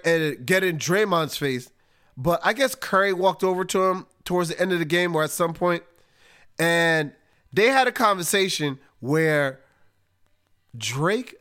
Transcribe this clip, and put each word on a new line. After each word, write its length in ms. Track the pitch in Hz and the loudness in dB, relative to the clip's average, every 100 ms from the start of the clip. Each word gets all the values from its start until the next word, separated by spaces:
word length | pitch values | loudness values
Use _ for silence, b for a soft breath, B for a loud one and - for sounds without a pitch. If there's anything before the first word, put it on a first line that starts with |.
| 165 | 2
and 400 | 165 156 135 123 | 2 0 -4 0
get 180 | 185 | 0
in 140 | 185 160 | 0 -2
Draymond's 580 | 147 190 208 170 151 - | 0 0 2 0 -2 -4
face, 340 | 143 127 - _ _ _ _ - | -4 -4 -8 _ _ _ _ -6
but 240 | 135 170 | -2 0
I 120 | 180 | 0
guess 200 | 233 262 | 0 -2
Curry 380 | - - 190 196 | -2 -2 2 2
walked 320 | 180 190 175 | 2 0 0
over 220 | 185 185 180 | -2 -2 -2
to 180 | 196 | 0
him 220 | 190 185 - _ | 0 -2 -8 _
towards 240 | - 180 165 | -4 -2 -2
the 100 | 165 | -2
end 140 | 190 | -2
of 60 | 175 | 0
the 80 | 156 | 0
game 280 | 175 175 | 0 0
or 80 | 156 | 0
at 80 | 151 | -2
some 220 | - 170 | -2 -2
point, 300 | 160 175 170 - _ b b b b b - | 0 -2 -2 -6 _ b b b b b -2
and 540 | 165 170 165 160 147 - _ _ - | 2 4 4 2 0 -8 _ _ -4
they 140 | - 226 | 2 4
had 200 | 269 254 | 4 2
a 60 | |
conversation 840 | 247 220 190 160 202 190 175 147 131 b b | 2 2 2 0 0 0 -2 -4 -6 b b
where 600 | 120 156 160 151 139 135 _ _ _ _ _ _ _ _ _ _ _ | -2 0 2 2 0 -6 _ _ _ _ _ _ _ _ _ _ _
Drake 600 | 117 107 131 165 226 240 - | -12 -8 -2 -2 -2 -6 -14